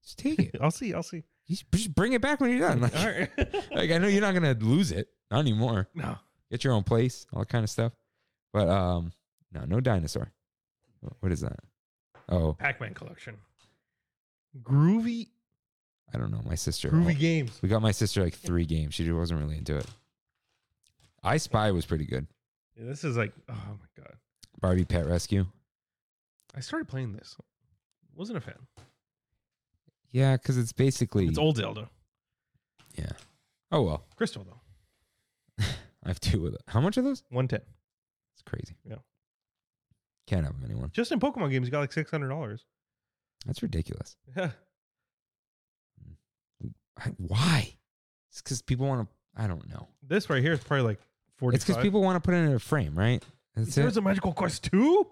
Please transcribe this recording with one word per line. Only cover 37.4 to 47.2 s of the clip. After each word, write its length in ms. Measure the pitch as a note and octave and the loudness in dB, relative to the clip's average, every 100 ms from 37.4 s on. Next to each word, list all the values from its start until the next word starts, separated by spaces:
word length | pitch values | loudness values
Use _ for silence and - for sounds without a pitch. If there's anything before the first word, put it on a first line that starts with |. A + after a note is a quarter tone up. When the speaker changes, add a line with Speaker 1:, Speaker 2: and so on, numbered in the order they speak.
| C3 | -2
Speaker 2:
ten. 100 | A#2 - - _ _ _ _ _ | -2 -6 -20 _ _ _ _ _
Speaker 1:
It's 80 | _ | _
crazy. 340 | - - - E2 - | -12 -10 -10 -16 -18
Speaker 2:
Yeah. 60 | G#2+ _ _ _ _ _ _ _ _ _ _ _ _ - | -18 _ _ _ _ _ _ _ _ _ _ _ _ -6
Speaker 1:
Can't 200 | F#2+ D2 | -4 -2
have 100 | B1+ | -6
them 40 | B1 | -8
anymore. 200 | G#1+ C2+ | -8 -6
Speaker 2:
Just 180 | - A#3 | -4 -2
in 80 | C4+ | 0
Pokemon 320 | C4+ C#4+ D#3 | 0 0 -2
games, 160 | C3 B2 | 0 0
you 40 | |
got, 100 | D3 | -2
like, 100 | C#3+ | -2
six 180 | - D#3 | -4 -4
hundred 200 | D#3+ C3+ | -6 -6
dollars. 360 | C#3+ B2 A2 _ _ _ _ _ _ _ _ - | -6 -8 -12 _ _ _ _ _ _ _ _ -10
Speaker 1:
That's 160 | - | -6
ridiculous. 540 | A#2 E2 D#2 G1+ - - - C3 | -4 -4 -4 -8 -12 -16 -12 -6
Speaker 2:
Yeah. 140 | F3+ A2 _ _ _ _ _ _ _ _ _ _ _ _ _ _ - E2 _ _ _ _ - - _ - | -6 -6 _ _ _ _ _ _ _ _ _ _ _ _ _ _ -20 -20 _ _ _ _ -14 -14 _ -10
Speaker 1:
I, 120 | - | -10
why? 580 | - | -8